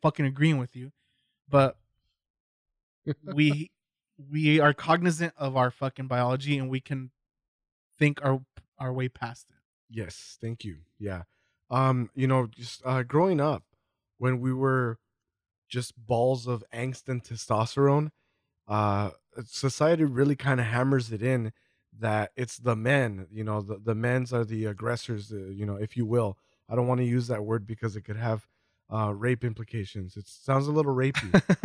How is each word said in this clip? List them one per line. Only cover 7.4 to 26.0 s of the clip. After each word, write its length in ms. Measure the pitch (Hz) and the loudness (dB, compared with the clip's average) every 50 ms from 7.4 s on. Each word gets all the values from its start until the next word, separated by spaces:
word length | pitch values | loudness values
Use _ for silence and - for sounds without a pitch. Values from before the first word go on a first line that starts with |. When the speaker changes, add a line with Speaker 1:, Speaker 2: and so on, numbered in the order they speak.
| _ _ _ _ _ _ _ _ _ _ _ | _ _ _ _ _ _ _ _ _ _ _
Speaker 1:
think 260 | - 151 147 143 - 147 | 2 2 2 2 2 0
our, 160 | 135 135 131 131 - _ - - _ _ | 0 0 0 -2 -10 _ -20 -20 _ _
our 140 | - 131 127 | -10 -8 -6
way 160 | 127 131 127 | -4 -4 -4
past 400 | 127 - - 120 117 120 - - _ | -6 -6 -8 -10 -10 -10 -14 -20 _
it. 60 | _ _ _ _ _ _ _ _ | _ _ _ _ _ _ _ _
Speaker 2:
Yes, 480 | 113 113 101 82 - - - - - - | -10 -10 -10 -10 -12 -16 -20 -20 -14 -12
thank 220 | - 113 117 - - | -10 -10 -10 -10 -12
you. 120 | 104 85 76 82 _ _ - | -14 -14 -16 -20 _ _ -10
Yeah. 240 | 104 98 95 87 87 - _ _ _ _ _ _ _ - | -8 -8 -8 -8 -10 -14 _ _ _ _ _ _ _ -4
Um, 400 | 123 127 131 131 131 127 120 - _ | -2 0 2 2 2 0 -2 -4 _
you 140 | 131 131 | -2 0
know, 200 | 131 131 131 123 | 2 2 2 0
just, 340 | 110 - - 117 117 - - - | -2 -6 -14 -16 -16 -16 -8 -4
uh, 180 | 127 131 131 123 | -2 -2 -2 -2
growing 360 | 120 139 151 175 190 180 147 | 0 2 2 4 4 4 2
up, 240 | 143 156 143 - - _ _ _ _ _ _ _ _ _ _ | 2 0 0 -2 -6 _ _ _ _ _ _ _ _ _ _
when 220 | - 120 127 127 123 | -2 0 0 0 0
we 140 | 123 131 127 | 0 -2 0
were 460 | 127 135 135 131 131 123 117 113 - _ _ _ _ _ _ _ _ _ _ _ _ _ | 0 2 2 2 2 2 0 -2 -6 _ _ _ _ _ _ _ _ _ _ _ _ _
just 260 | _ - 123 120 - - | _ -6 -6 -6 -6 -10
balls 500 | - 113 107 123 117 120 127 131 123 117 | -14 -4 0 2 4 4 2 2 0 -2
of 160 | 123 123 110 - - - | -4 -4 -4 -6 -10 -8
angst 340 | 117 123 131 127 - - | -6 -6 -6 -6 -8 -8
and 160 | - 127 120 - | -6 -6 -6 -6
testosterone, 840 | - 117 113 - - 117 107 113 113 - 139 139 139 139 147 151 151 - _ _ _ _ _ _ _ _ _ _ | -10 -12 -10 -2 0 0 2 0 0 2 2 4 4 4 4 2 -2 -6 _ _ _ _ _ _ _ _ _ _
uh, 440 | 120 104 107 104 104 101 101 104 95 - - _ _ _ - 113 | -2 0 2 2 2 2 0 0 -2 -6 -12 _ _ _ -16 -14
society 580 | - - - - 135 - - 151 160 170 160 156 | -12 -6 -4 -4 -2 0 2 4 4 4 4 4
really 320 | 143 127 123 139 143 143 | 2 4 2 2 2 2
kinda 280 | - 127 139 135 123 117 | 0 0 0 0 2 0
hammers 480 | 110 113 120 131 135 139 131 120 110 | 0 0 0 2 2 2 2 0 -2
it 100 | 113 101 | -6 -4
in 300 | 110 127 131 123 113 110 - _ _ _ _ _ _ _ - | -2 0 0 0 -2 -4 -8 _ _ _ _ _ _ _ -10
that 340 | 107 113 110 107 107 104 - - | -4 -2 0 0 0 -2 -4 -4
it's 220 | - 127 117 - | -8 -8 -8 -8
the 180 | - 117 123 117 | -4 0 0 0
men, 500 | 110 110 123 143 139 127 113 101 95 95 85 | 2 2 2 2 2 2 0 -2 -6 -12 -12
you 120 | 104 110 110 | -10 -6 -4
know, 180 | 107 107 107 | -2 -2 -2
the, 160 | 98 101 107 | -4 -4 -8
the 180 | 98 107 117 110 | -4 -2 -2 -2
men's 380 | 107 113 123 123 127 127 120 127 | 0 0 0 0 0 0 -2 -2
are 100 | 120 117 | -2 -2
the 200 | 107 113 110 110 | -2 -2 -4 -4
aggressors, 640 | 107 101 - 107 120 120 117 - - 113 104 101 104 | -4 -4 -4 -4 -4 -4 -4 -6 -6 -8 -8 -8 -10
uh, 60 | 107 | -12
you 280 | 101 95 95 98 98 104 | -12 -10 -10 -8 -6 -4
know, 100 | 104 101 | -4 -4
if 180 | 101 107 107 - | -4 -6 -4 -4
you 80 | 123 | -4